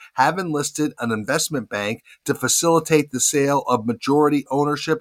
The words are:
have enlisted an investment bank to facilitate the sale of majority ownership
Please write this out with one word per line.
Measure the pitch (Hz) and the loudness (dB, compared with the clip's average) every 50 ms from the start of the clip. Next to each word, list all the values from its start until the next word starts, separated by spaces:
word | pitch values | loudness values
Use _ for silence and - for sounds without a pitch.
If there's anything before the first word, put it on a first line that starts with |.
| - - _ | -14 -8 _
have | - 131 151 160 190 | 0 0 2 0 -2
enlisted | 190 170 151 143 143 143 - - 151 147 - - | -4 -4 -4 -4 -4 -4 -4 -4 -4 -4 -4 -4
an | 120 117 | -4 -4
investment | 113 107 107 95 135 151 - - 151 135 110 - | -4 -4 -2 -2 -2 -2 -2 -4 -6 -6 -6 -6
bank | - 104 101 104 113 117 _ - - - - | -6 -4 -4 -4 -4 -6 _ -18 -20 -8 -4
to | - 139 | -4 -4
facilitate | - - - - - - 170 165 165 160 - 160 156 147 151 | -2 -2 -2 0 0 2 2 2 2 2 2 2 2 2 0
the | - 127 | -2 -4
sale | - - - 147 139 139 139 139 - - | -2 0 0 2 2 2 2 0 0 0
of | 123 117 107 | 0 0 0
majority | 117 117 - - - 139 147 151 147 147 143 - - | -2 -4 -4 0 2 4 4 4 4 2 0 -2 0
ownership | 131 143 147 147 147 143 - - 156 156 | 0 0 2 2 0 -2 -2 -2 -2 -2